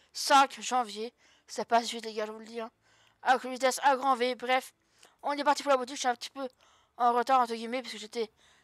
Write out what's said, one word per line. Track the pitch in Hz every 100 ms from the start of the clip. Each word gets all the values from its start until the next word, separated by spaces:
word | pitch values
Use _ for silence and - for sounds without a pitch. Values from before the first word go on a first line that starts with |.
| _
cinq | - - 285 269 -
janvier. | 208 254 220 202 233 - _ _ -
Ça | -
passe | 214 233 226
vite | 233 220
les |
gars, | 220 214
je |
vous | 220
le | 220
dis, | 233
hein. | 226 - _ _ _ _
À | - 254
une | 254
vitesse | 254 254 -
à | 285 262
grand | 269 247
V, | 247 240
bref. | 247 254 - - _ _ _ _
On | 269
est | 285
parti | 285 285
pour | 285
la | 269
boutique, | 247 285
je |
suis | 254
un | 240
petit | -
peu | 269 262 - _ _ _ -
en | 240
retard | 240 233 262
entre | 233
guillemets, | 233 226 254
parce | 233
que | 220
j'étais | 214 240 214 _ _ _